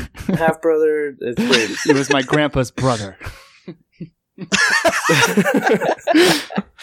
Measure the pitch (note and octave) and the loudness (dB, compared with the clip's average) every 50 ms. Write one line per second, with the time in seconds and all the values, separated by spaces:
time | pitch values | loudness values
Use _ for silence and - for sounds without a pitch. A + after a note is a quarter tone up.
0 | B2 - - - - - F#3+ D#3+ E3 D#3+ D#3+ - - E3 D#3 D#3 D#3+ D#3 D3+ D3+ | -10 -10 -12 -10 -4 -2 0 2 2 0 0 0 0 0 2 2 2 2 0 0
1 | D3 C#3+ C3+ - - A#2+ A#2 - A#3 A#3+ - A#2 A2 G2 A2 - - D#3 C#3+ C#3 | -2 -6 -6 -8 -8 -6 -2 -2 0 2 2 2 0 -2 -4 -2 2 2 2 4
2 | C#3 - - C3+ B2+ - D3+ D3+ D3 C#3+ - C#3 B2 - - - B2+ C3 B2 G#2+ | 2 2 0 0 0 0 0 0 0 0 0 -2 -2 -2 -2 -2 0 0 0 -2
3 | G#2 F#2+ F2+ - - - - - - - _ _ - - - _ _ _ _ - | -4 -10 -12 -14 -14 -14 -14 -16 -20 -20 _ _ -18 -18 -18 _ _ _ _ -18
4 | E3+ - _ _ _ _ _ - F#3+ - - - - - - - - E4 - - | -18 -18 _ _ _ _ _ -14 -8 -4 -2 0 0 0 0 0 0 0 0 0
5 | - - - - A#4 - - G#3 - C#5+ - - - - A3+ - - - - - | 0 0 2 2 2 2 2 2 2 2 0 0 2 2 0 0 0 -2 -6 -4
6 | - - E4+ D#4 F4+ F#4 D#4 C#4+ - - - - - _ _ - | -2 2 4 4 4 4 2 0 -4 -8 -8 -8 -8 _ _ -20